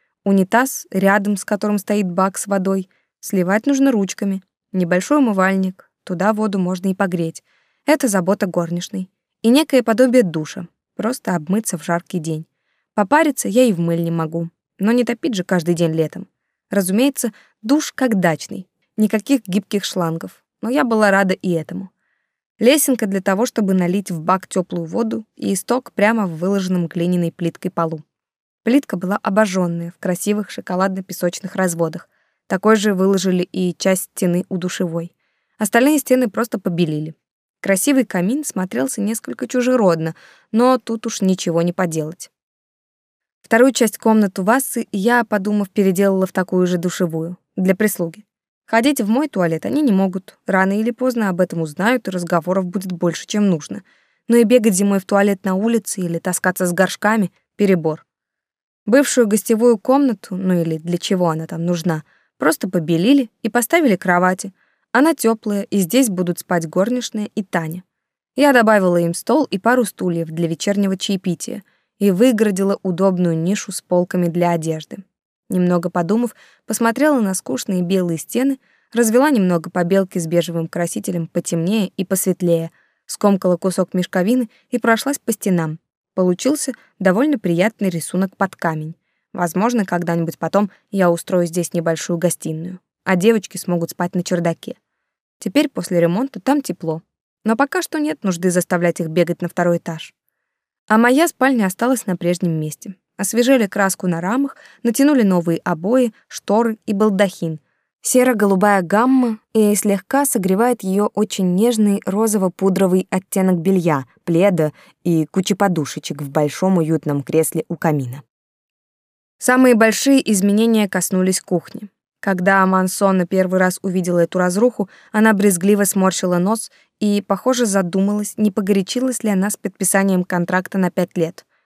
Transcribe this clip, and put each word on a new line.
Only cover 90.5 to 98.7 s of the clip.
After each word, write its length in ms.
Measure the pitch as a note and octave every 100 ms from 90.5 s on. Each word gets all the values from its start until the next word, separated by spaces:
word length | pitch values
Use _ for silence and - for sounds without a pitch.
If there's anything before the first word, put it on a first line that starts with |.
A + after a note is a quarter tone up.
| G3 G#3 - _
я 200 | G3 F3+
устрою 360 | E3+ - F#3 F3
здесь 260 | E3+ E3
небольшую 460 | F3 E3 D#3+ - E3+
гостиную, 640 | F3 - - D#3+ E3+ F#3 _ _
а 120 | - F#3
девочки 400 | G3+ A3+ - -
смогут 340 | - F3 E3
спать 240 | - F3
на 80 | F3+
чердаке. 540 | F3 F3 E3+ E3 - - _ _ _ _ _ _
Теперь 300 | - A#3 D4+
после 320 | - F3 F3+
ремонта 400 | E3+ F3 C4+ G3+
там 220 | - D4
тепло, 400 | - - D#3+ D#3+ - _ _ _
но 120 | G#3 A3+
пока 260 | C#4+ F#4
что 160 | - D#4
нет 240 | D4+ D#4
нужды 280 | G3+ E3+ F3+
заставлять 500 | F3+ -